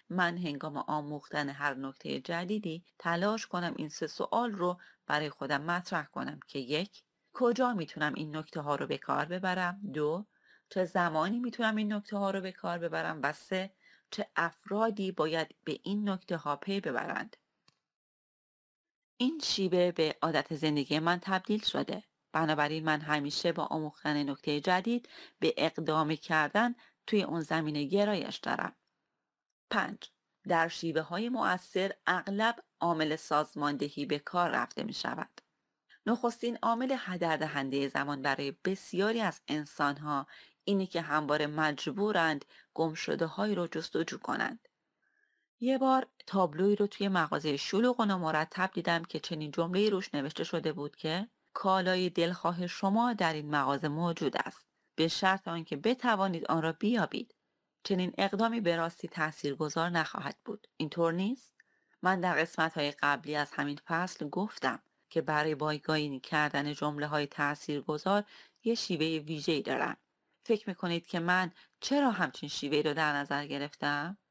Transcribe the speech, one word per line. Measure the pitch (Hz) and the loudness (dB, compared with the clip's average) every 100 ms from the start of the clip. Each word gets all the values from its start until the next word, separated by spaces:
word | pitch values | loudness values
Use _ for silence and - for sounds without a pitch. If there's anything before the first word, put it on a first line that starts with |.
| - | -4
من | 175 175 175 | 0 0 0
هنگام | 165 143 156 147 | -4 -4 -4 -4
آموختن | - 151 147 147 - 147 143 | -2 -4 -4 -8 -6 -4 -4
هر | 139 143 | -2 -4
نکته | 131 135 - 135 139 | -4 -8 -8 -6 -6
جدیدی | - 170 180 214 190 165 - - | -4 -4 -2 -4 -4 -8 -12 -6
تلاش | 170 170 208 220 - | -2 2 2 0 -2
کنم | 180 170 - | -4 -2 -4
این | 151 | -8
سه | - 156 | -6 -6
سوال | - - 226 240 | -4 -2 0 0
رو | 196 180 175 - _ - | 0 -2 -2 -10 _ -2
برای | 147 151 | -2 -2
خودم | - 139 143 | -6 -4 -2
مطرح | 160 175 175 170 147 | 0 -2 -2 -6 -4
کنم | - 131 151 - | -6 -8 -8 -10
که: | 139 | -8
یک، | 123 151 202 - _ _ _ | -4 -4 -4 -10 _ _ _
کجا | - 240 240 247 | 0 2 4 2
می‌تونم | 202 151 151 151 | 0 -4 -2 -2
این | - 151 156 | -2 -6 -6
نکته | 156 160 | -8 -6
ها | 147 143 | -2 0
رو | 143 | 0
به | 139 | -4
کار | - 139 151 | -2 -2 0
ببرم؟ | 180 185 180 175 196 202 | -2 -2 0 -2 -4 -6
دو، | 147 147 175 208 _ _ - _ | -2 0 -2 -6 _ _ -20 _
چه | 190 180 | -2 0
زمانی | 185 175 156 180 240 | 2 2 2 2 0
می‌تونم | 247 233 220 214 | -4 -2 0 0
این | 208 | 0
نکته | 208 - 202 | -2 -4 -2
ها | 196 | 0
رو | 196 | -2
به | 185 | -4
کار | - 180 175 | -6 -4 -4
ببرم؟ | 170 160 160 156 | -2 -2 -2 0
و | 143 | -2
سه، | 156 - 185 196 _ - - _ | -2 -4 -4 -4 _ -20 -20 _
چه | - - - | -8 -4 -2
افرادی | 170 - - 208 226 208 190 | -2 -4 -4 0 2 0 -2
باید | 185 156 160 156 _ | 0 0 0 -2 _
به | - 139 | -8 -6
این | - 208 202 | -2 0 0
نکته | 190 - 165 | -2 -2 -2
ها | 147 143 | -2 -2
پی | 196 196 | -2 -2
ببرند. | 185 120 - - 220 - _ _ _ _ _ _ _ _ _ _ _ _ _ _ _ _ _ - | -2 -2 -4 -4 -8 -12 _ _ _ _ _ _ _ _ _ _ _ _ _ _ _ _ _ -2
این | 254 320 | -2 0
شیوه | - - 185 180 175 | -2 0 2 4 4
به | 170 156 - | 2 0 0
عادت | 160 151 - 151 | 0 2 0 0
زندگی | 156 147 131 151 | 0 2 2 2
من | 165 180 | 2 0
تبدیل | 196 190 - 214 | 0 -2 0 -2
شده. | - - - 202 - _ _ | 0 -2 -2 -6 -10 _ _
بنابراین | 156 160 151 147 160 160 | 0 2 4 2 0 0
من | 151 | 0
همیشه | 151 151 143 - 170 | 2 0 0 0 0
با | 165 | 0
آموختن | 151 156 151 - 151 147 143 | 0 -2 -4 -4 0 0 0
نکته | 139 156 147 | -2 -2 0
جدید | 185 180 220 240 - - - - | 2 2 2 -2 -2 -16 -20 0
به | 165 - | 0 2
اقدام | 156 - 156 156 156 156 | 0 0 0 2 2 0
کردن | - 156 151 208 240 240 - _ - | 0 2 4 4 2 0 -12 _ 0
توی | 208 | 2
اون | - 170 | 2 -2
زمینه | 156 165 151 147 | -2 0 0 -2
گرایش | 147 202 208 190 - - | 0 2 2 0 -2 -6
دارم. | - - - - _ _ _ _ _ _ _ _ - | -4 -2 -4 -8 _ _ _ _ _ _ _ _ -4
پنج، | 208 175 - - _ _ _ - | -2 -2 -6 -16 _ _ _ 0
در | 165 165 | 2 2
شیوه | - 165 160 | -2 -2 -2
های | 156 175 233 | -2 -4 -4
مؤثر | 247 202 185 - 185 190 - - | 0 0 0 -2 -2 -2 -2 0
اغلب | 180 196 196 220 233 - - | 0 -2 0 0 0 -10 -4
عامل | 170 160 156 156 | 0 2 0 -2
سازماندهی | - 151 151 156 147 143 147 - 143 | 0 2 2 -2 -2 0 -4 -4 -2
به | 147 | -2
کار | - 175 170 | -2 0 2
رفته | - 120 - | 0 -2 -6
می | - | -6
شود. | 151 - - - - - _ _ _ _ - - | -6 -6 -6 -8 -14 -20 _ _ _ _ -6 -2
نخستین | 233 233 233 240 226 | 0 0 -2 -4 -2
عامل | 226 233 262 254 | 0 0 0 -2
هدر | - 180 170 156 | -4 -2 0 0
دهنده | 156 147 135 139 139 | 0 -2 0 0 0
زمان | - 143 143 | 0 -2 0
برای | 139 135 139 | 0 0 -2
بسیاری | - 185 196 - 175 208 226 | -2 -2 -4 -2 0 2 2
از | 190 - - | 0 -2 -4
انسان‌ها | 151 147 - 143 143 147 143 139 - - _ | -4 -4 0 0 0 -2 -2 -4 -12 -20 _
اینه | - 196 185 | 0 0 2
که | 170 | -2
همواره | 151 151 143 151 151 | 0 0 2 2 2
مجبورند | 151 156 139 151 185 208 190 160 143 - - _ | 2 0 0 -4 0 2 2 2 0 -6 -20 _
گمشده‌هایی | - 160 156 - 147 165 196 208 180 | -2 -2 -2 -2 -2 -2 -2 -2 0
رو | 165 | -2
جستجو | 160 - 160 175 - | -6 -4 -2 -2 -6
کنند. | - - - 226 _ _ _ _ _ _ _ _ _ _ | -4 -2 -4 -6 _ _ _ _ _ _ _ _ _ _
یه | 240 262 | 0 2
بار | 262 262 247 - - | 4 4 2 -8 -2
تابلویی | 196 175 156 196 208 | 2 2 4 4 4
رو | 202 | 2
توی | - 196 | 0 0
مغازه | 185 156 151 156 139 | 2 2 0 0 0
شلوغ | - 196 247 240 | 0 2 4 4
و | 208 | 2
نامرتب | 185 160 156 160 - 185 | 2 2 0 0 0 -2
دیدم | - 180 165 | 0 0 0
که | 170 151 | -2 -8
چنین | - 156 151 | -6 -6 -2
جمله‌ای | 170 170 185 214 | -2 2 4 4
روش | 190 - 143 | 2 0 -4
نوشته | 139 - | -2 -4
شده | 165 170 160 | -2 -2 -2
بود | 147 147 - | -4 -6 -6
که | 156 175 226 _ _ | -2 -2 -4 _ _
"کالای | - 190 190 185 185 180 | -2 2 4 4 2 2
دلخواه | 175 170 180 175 175 175 | 2 0 2 -2 -2 -4
شما | - 196 220 247 | 0 2 4 2
در | 208 165 | 2 0
این | 151 151 | 0 0
مغازه | 147 131 139 156 | 2 2 2 0
موجود | 151 175 170 139 - | 0 0 0 0 0
است، | 147 - _ _ _ - | -4 -10 _ _ _ 0
به | 165 | 0
شرط | - 190 190 175 | 4 2 2 -2
آنکه | 170 160 143 | -6 -4 -2
بتوانید | 220 254 247 202 190 165 - | 0 2 2 4 2 0 0
آن | 165 | 2
را | 160 | 0
بیابید." | 160 208 233 156 - - _ _ _ _ _ | 0 2 2 0 -2 -10 _ _ _ _ _
چنین | - 185 180 - | -2 0 0 0
اقدامی | 196 202 226 233 | 0 2 0 2
به | 170 165 | 2 2
راستی | 165 - - | 0 -4 -10
تاثیرگذار | 160 156 - 143 139 151 165 170 | -4 -4 -2 -4 -2 -2 0 0
نخواهد | 170 156 - 139 - - | 0 0 -4 -8 -8 -10
بود. | 208 - - | -10 -12 -6
اینطور | 151 170 165 | -4 2 2
نیست؟ | 170 202 269 - _ _ _ _ _ | 2 0 -2 -10 _ _ _ _ _
من | 180 185 | 2 2
در | 180 147 | 2 2
قسمت‌های | 165 - 160 160 143 | 0 0 0 2 -2
قبلی | - 143 143 151 151 | 2 2 2 0 -2
از | 143 | -2
همین | - 143 143 - | -2 -2 -4 -2
فصل | 170 185 - 147 | -2 -2 -4 -4
گفتم | 175 214 - 262 - _ _ _ | -2 -2 0 -2 -2 _ _ _
که | 123 | -2
برای | 131 151 156 139 | 2 2 2 2
بایگانی | 151 151 - 156 147 131 | 0 0 0 0 0 -4
کردن | - 156 147 139 147 | -2 0 2 0 -2
جمله‌های | 147 151 147 147 151 143 | -2 -2 -2 0 0 -2
تاثیرگذار | - 147 147 - 143 - 151 190 202 208 - - _ | 0 -2 -2 -4 -4 -2 -2 2 2 0 -10 -20 _
یه | 226 233 | 0 0
شیوه | - 160 160 160 | 0 0 2 0
ویژه‌ای | 151 151 160 147 | -2 -2 0 0
دارم. | - 135 151 - _ _ _ _ - | 0 0 -2 -4 _ _ _ _ 0
فکر | 208 202 | 0 0
می‌کنید | 180 180 170 - | -4 -2 -2 -2
که | 175 | 0
من | 170 185 180 - - _ | 2 2 2 -4 -20 _
چرا | - 285 269 | 0 2 2
همچین | 185 147 - 151 | 2 -2 -4 -8
شیوه‌ای | - 143 151 | -6 0 2
رو | 151 | 2
در | 147 151 143 | 2 2 0
نظر | 139 143 143 | 0 -2 -2
گرفتم؟ | 143 147 - 147 147 165 202 _ | -4 -6 -4 -2 0 -4 -8 _